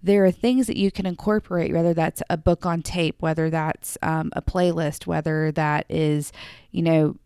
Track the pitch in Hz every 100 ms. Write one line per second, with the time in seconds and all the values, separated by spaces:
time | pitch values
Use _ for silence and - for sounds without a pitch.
0 | 175 202 190 180 233 254 247 - 196 -
1 | 190 175 - 214 - 180 165 165 170 170
2 | 160 - - 175 156 175 180 170 156 185
3 | 165 - 160 160 160 160 156 - - -
4 | 160 160 160 - - 185 180 165 156 147
5 | - 160 156 156 156 156 151 147 - 165
6 | 156 151 147 - - - _ - 165 160
7 | 151 -